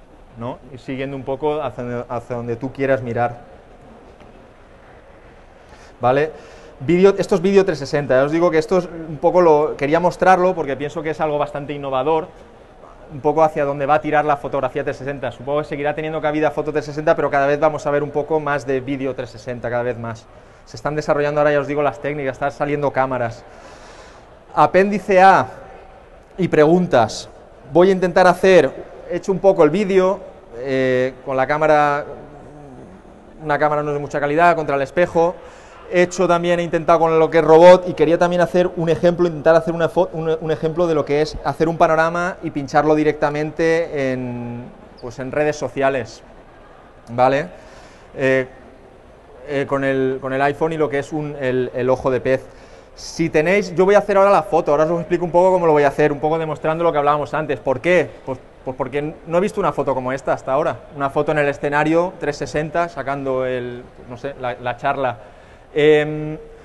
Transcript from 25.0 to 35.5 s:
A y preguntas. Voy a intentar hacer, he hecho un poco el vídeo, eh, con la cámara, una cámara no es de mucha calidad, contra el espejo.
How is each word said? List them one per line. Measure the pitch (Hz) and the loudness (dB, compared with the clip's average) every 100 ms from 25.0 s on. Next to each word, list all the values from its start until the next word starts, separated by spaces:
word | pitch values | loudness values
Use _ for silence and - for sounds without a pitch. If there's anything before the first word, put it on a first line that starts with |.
| - 185 | 2 6
A | 190 170 117 - - - - - - - - - | 8 6 2 -6 -20 -20 -20 -20 -20 -20 -14 -4
y | 170 | 0
preguntas. | 160 151 180 170 135 113 - - - - - - | 4 4 4 2 2 0 -2 -16 -20 -20 -20 -2
Voy | 156 190 | 4 4
a | |
intentar | 185 180 185 180 | 4 0 2 2
hacer, | 175 190 180 135 - - - - | 4 6 6 4 -2 -16 -18 -10
he | 170 | -8
hecho | - | -4
un | 180 | 0
poco | 196 190 151 | 2 6 4
el | |
vídeo, | 180 196 190 185 190 - - - 117 | 2 0 2 2 0 -8 -20 -18 -12
eh, | 135 131 131 127 131 131 - | -4 -2 0 0 -2 -4 -6
con | 131 | -2
la | 131 | 0
cámara, | 151 156 151 147 143 147 - - - - 147 143 131 127 - - - - - | 0 2 2 2 -2 -6 -14 -18 -20 -20 -20 -20 -20 -20 -20 -20 -20 -20 -12
una | 156 143 | -4 0
cámara | 151 151 | 0 0
no | 147 | -2
es | 143 | -6
de | |
mucha | 139 151 | -6 -4
calidad, | 143 151 175 156 | -2 2 4 2
contra | 143 139 | -2 -2
el | |
espejo. | 135 175 175 170 170 - - | -2 0 0 2 0 -2 -14